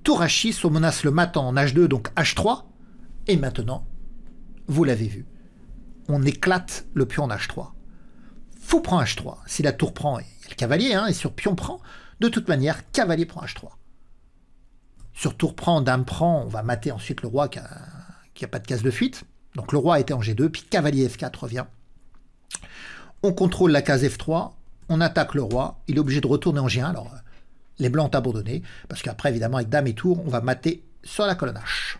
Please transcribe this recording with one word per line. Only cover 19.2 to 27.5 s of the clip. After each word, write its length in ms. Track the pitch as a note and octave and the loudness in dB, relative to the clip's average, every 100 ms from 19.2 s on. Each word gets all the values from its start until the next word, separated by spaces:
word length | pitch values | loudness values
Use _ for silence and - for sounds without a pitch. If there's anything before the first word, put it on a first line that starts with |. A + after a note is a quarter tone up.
| - - - | -18 -20 -14
Donc 160 | - G#2 | -12 -2
le 80 | D3 | 2
roi 220 | C#3 D#3+ | 4 4
était 140 | B2+ | 2
en 60 | C3+ | 0
G 140 | G#2+ | 0
deux, 140 | G#2+ D#3 | 2 0
puis 140 | D#3 | 0
cavalier 460 | - G3+ D3+ C#3 B2+ | -2 2 2 2 2
F 80 | - | 0
quatre 280 | C3+ - | -10 -8
revient. 220 | B2 B2 - - - - - - - _ _ - - - - - - - | -10 -8 -10 -14 -20 -20 -20 -20 -20 _ _ -14 -12 -18 -16 -18 -18 0
On 100 | G3+ | 0
contrôle 380 | F3+ - - F#3 | 4 2 4 6
la 120 | D3 | 6
case 260 | C#3+ C3+ C3+ | 4 2 2
F 100 | - | -2
trois, 400 | - E3 - - - - - | -2 -2 -2 -10 -20 -20 -2
on 120 | D#3+ | 2
attaque 340 | E3 E3 D3 | 4 2 2
le 80 | D3 | 0
roi, 360 | A2+ A#2+ D3 - - | 0 0 -2 -6 -2
il 100 | C3 | 0
est 40 | |
obligé 200 | C#3+ C#3+ | 2 2
de 60 | C3 | 2
retourner 320 | D3 F3+ D3 | 2 2 2
en 80 | C3 | 2
G 140 | G#2+ | 0
un. 100 | C#3 | 0
Alors, 180 | E3 G#2+ - - - - | -4 -8 -14 -18 -18 -20